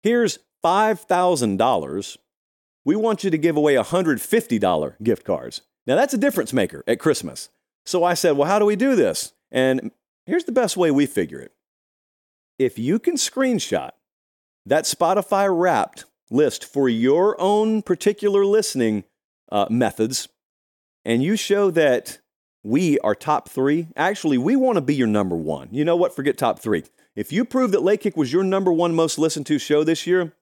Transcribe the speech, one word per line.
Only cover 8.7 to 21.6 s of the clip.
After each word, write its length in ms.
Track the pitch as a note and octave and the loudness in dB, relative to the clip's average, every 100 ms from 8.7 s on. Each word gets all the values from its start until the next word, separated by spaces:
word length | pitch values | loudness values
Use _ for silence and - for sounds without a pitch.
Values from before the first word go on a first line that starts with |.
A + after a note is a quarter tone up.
| G#3 | 2
do 180 | C4 | 2
this?" 380 | A#3+ A2 - - _ _ | 4 2 0 -10 _ _
And 400 | C3 C3 C3 - _ _ _ - | 0 2 0 -4 _ _ _ -4
here's 180 | F4 | -4
the 80 | E4 | 0
best 240 | B3 A3+ - | 0 0 0
way 160 | E3+ | 2
we 140 | C#3 C#3+ | 2 0
figure 340 | - D#2+ C2+ | -2 -6 -8
it. 120 | - _ _ _ _ _ _ _ _ _ _ _ | -18 _ _ _ _ _ _ _ _ _ _ _
If 220 | C3 - | -2 -2
you 220 | A#2+ G#3+ | -2 0
can 160 | - E4+ | 0 -2
screenshot 760 | - - C4 A3 - E2+ C2+ _ _ _ _ _ _ _ | -4 -2 0 0 -2 -4 -4 _ _ _ _ _ _ _
that 200 | G2 D3 | 0 0
Spotify 640 | - - E3 F#3+ F#3 G3 G3 | 0 -2 0 0 0 0 2
Wrapped 540 | F3 F3+ C3 F2 - - _ _ | 2 2 2 -2 -8 -20 _ _
list 340 | A#2+ D3 - | 0 2 0
for 240 | - C#3+ C3+ | -8 0 0
your 460 | A2+ B2+ D3+ G3+ - | 2 2 4 2 0
own 420 | F#3 G#3 A3 A3 | 0 2 2 -2
particular 640 | - F3+ G#3 G#3 G#3 G3 | -2 -2 -2 0 0 2
listening, 580 | G3 G#3+ - C3 A2+ G#2+ - _ _ _ _ | 2 2 0 0 0 0 -6 _ _ _ _
uh, 160 | G#2 G2+ | -2 0
methods, 600 | B2 A#2 - A2+ C3 - _ _ _ _ _ _ _ | 2 0 0 -2 -2 -10 _ _ _ _ _ _ _
and 200 | - A#2 | -2 0
you 100 | D3 | 0
show 380 | G#3+ - G3+ | -2 0 0